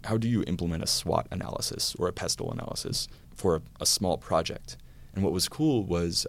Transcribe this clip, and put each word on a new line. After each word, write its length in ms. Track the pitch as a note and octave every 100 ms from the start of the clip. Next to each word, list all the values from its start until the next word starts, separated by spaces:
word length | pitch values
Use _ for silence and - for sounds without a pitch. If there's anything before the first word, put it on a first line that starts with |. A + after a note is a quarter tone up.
how 120 | - A2
do 100 | A2+
you 160 | A#2+ -
implement 360 | F2 E2+ E2
a 40 | -
swot 420 | - - - -
analysis 640 | - - - - - - -
or 100 | F2
a 40 |
pestle 380 | - - - G1+
analysis 580 | G1+ - - - - - - -
for 220 | - F#2+ D#2+
a, 60 | - -
a 60 | D#2+
small 300 | - F#2+ E2+
project?" 600 | - E2 E2 - - - - - -
And 80 | -
what 100 | G2
was 140 | F2+ -
cool 360 | - D#3 C3
was 420 | F#2+ E2+ F2 E2+